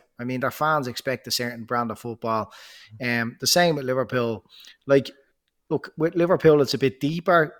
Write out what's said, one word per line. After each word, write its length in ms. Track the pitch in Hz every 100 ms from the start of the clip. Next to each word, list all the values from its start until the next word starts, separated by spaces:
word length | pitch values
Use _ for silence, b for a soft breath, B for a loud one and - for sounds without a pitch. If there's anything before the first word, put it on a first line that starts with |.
| _ -
I 40 |
mean, 160 | 120 127
their 120 | 127
fans 360 | - 151 156 123
expect 400 | 117 - 127 -
a 40 |
certain 340 | - 120 117 110
brand 260 | 120 117
of 80 | 104
football. 540 | 120 110 117 110 101 B B B B 107
Um, 340 | 123 120 117 123
the 80 | 131
same 280 | 175 175 147
with 100 | 127
Liverpool. 600 | 131 120 127 117 107 - b b b -
Like, 260 | 139 120 - _ _ _ _ _
look, 220 | 151 - -
with 180 | 160 170
Liverpool, 460 | 170 180 160 147
it's 120 | 135
a 40 | 131
bit 200 | 135 -
deeper 560 | 143 170 190 175 151